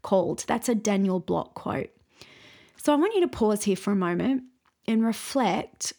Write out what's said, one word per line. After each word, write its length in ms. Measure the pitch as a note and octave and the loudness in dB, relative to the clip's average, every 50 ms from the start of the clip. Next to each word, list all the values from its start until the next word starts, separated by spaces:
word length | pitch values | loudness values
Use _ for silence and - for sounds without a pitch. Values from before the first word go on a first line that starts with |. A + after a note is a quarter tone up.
| - | -4
called. 420 | - G3 F#3+ E3+ - D#3+ - - - | 0 2 2 2 0 -2 -4 -4 -4
That's 220 | A#3 A#3 - - | -4 -2 0 0
a 60 | A#3+ | -2
Daniel 440 | G#3 - G#3+ G3+ G3 G3 F#3+ F#3 F#3 | 0 0 0 0 2 2 2 0 0
Block 340 | E3 - F3+ E3 - - - | -2 -2 -2 -2 -4 -6 -10
quote. 360 | - - - G#3 - - - _ _ _ _ _ - - - - - - - - - - _ _ - | -10 -6 -6 -4 -4 -6 -8 _ _ _ _ _ -20 -20 -20 -20 -20 -20 -20 -20 -20 -20 _ _ -4
So 160 | - D4 D4 | 0 2 4
I 20 | |
want 180 | C#4+ D#4+ G#4+ A#4 | 4 4 2 2
you 80 | F#4+ | 2
to 60 | F4 - | 2 0
pause 360 | - - A3+ G#3+ G#3+ G#3 - | 0 2 2 2 2 2 0
here 120 | G#3 F#3 | 0 -2
for 160 | F3+ - G3+ | 0 0 0
a 40 | G3+ | 0
moment 480 | F#3+ F#3 E3+ F3 F3 F3 B3 C4+ C4 B3+ - _ _ _ _ _ _ _ - | 0 0 0 0 0 0 0 0 -2 -2 -8 _ _ _ _ _ _ _ -2
and 160 | A3+ A3 A3+ | 0 2 2
reflect, 920 | A3+ A3+ - - - - C#4 B3 F#3+ F3 - - - _ - - - - | 2 0 -4 -6 -4 0 0 2 2 0 -2 -4 -8 _ -10 -10 -10 -10